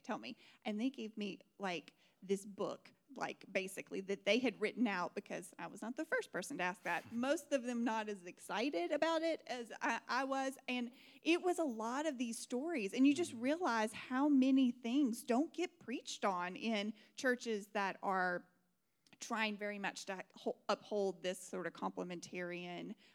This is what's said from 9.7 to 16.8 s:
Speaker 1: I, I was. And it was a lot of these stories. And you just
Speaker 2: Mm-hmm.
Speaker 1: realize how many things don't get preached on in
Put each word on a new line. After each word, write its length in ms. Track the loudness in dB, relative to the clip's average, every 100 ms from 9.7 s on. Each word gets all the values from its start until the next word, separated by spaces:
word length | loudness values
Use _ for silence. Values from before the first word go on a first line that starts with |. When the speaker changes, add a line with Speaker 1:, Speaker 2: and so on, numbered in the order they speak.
| -4
Speaker 1:
I, 180 | -2 -2 0
I 160 | -2
was. 300 | 0 0 -2 -4 -4
And 220 | -4 -4 -8 -20 -6
it 180 | 2 4
was 160 | 4 2
a 60 |
lot 420 | 0 0 -2 0 -2
of 120 | -2
these 180 | -4 -4
stories. 540 | -4 -2 0 0 0
And 120 | 6 6
you 80 |
just 180 | 6 0
Speaker 2:
Mm-hmm. 100 | 0
Speaker 1:
realize 480 | 0 2 2 4 2
how 360 | 0 -2 2 6
many 420 | 8 8 8 6
things 520 | 4 0 4 4 2
don't 300 | 2 4 4
get 260 | 0 -4 -4
preached 460 | -8 -8 -8 -2
on 320 | 0 0 -2 -4
in 360 | -2 0